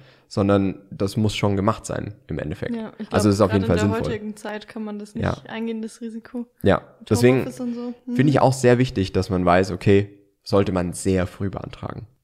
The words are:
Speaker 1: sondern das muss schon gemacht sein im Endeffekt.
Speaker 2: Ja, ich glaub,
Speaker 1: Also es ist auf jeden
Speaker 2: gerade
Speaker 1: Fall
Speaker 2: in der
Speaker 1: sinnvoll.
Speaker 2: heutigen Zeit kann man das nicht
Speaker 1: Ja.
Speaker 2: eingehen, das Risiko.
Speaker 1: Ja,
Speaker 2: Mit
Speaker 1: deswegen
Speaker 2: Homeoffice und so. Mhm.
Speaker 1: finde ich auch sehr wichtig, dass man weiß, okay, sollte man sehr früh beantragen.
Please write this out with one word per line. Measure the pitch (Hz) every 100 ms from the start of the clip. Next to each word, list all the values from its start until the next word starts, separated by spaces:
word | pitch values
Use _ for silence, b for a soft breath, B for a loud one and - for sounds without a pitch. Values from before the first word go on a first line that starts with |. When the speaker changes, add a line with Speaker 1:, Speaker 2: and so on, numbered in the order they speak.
| b b b
Speaker 1:
sondern | - 98 101 98 - -
das | - 98 -
muss | 107 -
schon | 104 98
gemacht | 101 107 -
sein | - - 104 -
im | -
Endeffekt. | 76 - - 233
Speaker 2:
Ja, | 220
ich | - -
glaub, |
Speaker 1:
Also | - 104
es | 101
ist |
auf | 98
jeden | 101 92
Speaker 2:
gerade | 87
Speaker 1:
Fall | 101
Speaker 2:
in |
der | 107
Speaker 1:
sinnvoll. | -
Speaker 2:
heutigen | - 214 208
Zeit | 214 214 -
kann | 226
man | 214 208
das | 208
nicht | 226
Speaker 1:
Ja. | - - -
Speaker 2:
eingehen, | 220 226 220
das | 220 -
Risiko. | 233 220 - 247 240 _
Speaker 1:
Ja, | 101 87 - -
Speaker 2:
Mit | -
Speaker 1:
deswegen | 143 123 127
Speaker 2:
Homeoffice | 175 247
und | 247 240
so. | 240 233 -
Mhm. | 247
Speaker 1:
finde | 151
ich | 135
auch | 127
sehr | 131 123 123
wichtig, | 131 110 95
dass | 95 92
man | 92 90
weiß, | 90 95
okay, | 87 - 98 101 - _ _
sollte | - 98 101
man | 90 87
sehr | 85 98 92 87
früh | - 101
beantragen. | - - - - - - _